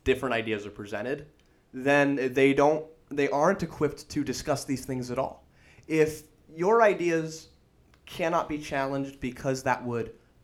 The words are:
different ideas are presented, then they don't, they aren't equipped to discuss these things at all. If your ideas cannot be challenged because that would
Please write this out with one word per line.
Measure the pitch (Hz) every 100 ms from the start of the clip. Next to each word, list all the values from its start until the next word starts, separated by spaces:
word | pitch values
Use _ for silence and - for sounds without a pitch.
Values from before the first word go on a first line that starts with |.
different | 127 127 127
ideas | 117 113 107 101
are |
presented, | 98 101 104 117 151 151 _ _ _ _
then | 131 131 143 143 139 127
they | 127 139
don't, | 139 143 156 - - -
they | 143 139
aren't | 143 165 202
equipped | 160 - 147 - -
to | 151
discuss | 147 123 - 135
these | - 127
things | 135 127 123
at | 123
all. | - - _ _ _ - -
If | 156 156 - - _ _
your | 156 180 233
ideas | 214 170 170 165 160 156 - _ _ _ _ _ -
cannot | - 165 170 -
be | 151
challenged | 151 143 135 139 139 -
because | 127 - 143 131
that | 131 120
would | 120 117 117 - _ _